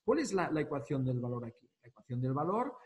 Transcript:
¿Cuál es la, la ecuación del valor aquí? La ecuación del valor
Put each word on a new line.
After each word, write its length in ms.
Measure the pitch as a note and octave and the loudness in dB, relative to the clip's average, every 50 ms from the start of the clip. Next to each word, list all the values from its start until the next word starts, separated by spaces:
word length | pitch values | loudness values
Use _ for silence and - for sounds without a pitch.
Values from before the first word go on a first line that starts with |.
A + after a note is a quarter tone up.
| _ | _
¿Cuál 160 | G#3 C4 E4 | 2 2 2
es 140 | D4 G3+ F#3+ | 2 2 2
la, 160 | F#3 E3+ C#3+ | 2 2 2
la 120 | D#3 D#3 | 2 0
ecuación 440 | D3 - D3 C#3 C3+ - D3 C3+ B2+ | 0 0 -2 -4 -2 -2 0 0 2
del 140 | C3 B2 B2 | 2 0 0
valor 260 | A#2+ A#2+ B2 A#2+ A#2 | -2 -2 -4 -4 -6
aquí? 240 | A2+ - _ - _ _ _ - | -8 -10 _ -20 _ _ _ -20
La 60 | A#2+ | -20
ecuación 300 | - - - - B2 B2 | -20 -20 -12 -6 -4 -2
del 140 | B2+ C3 C3 | 0 0 0
valor 420 | C#3+ D#3 F3 G3 A3+ B3+ C#4+ - - - | 0 0 0 0 0 -2 -2 -6 -12 -18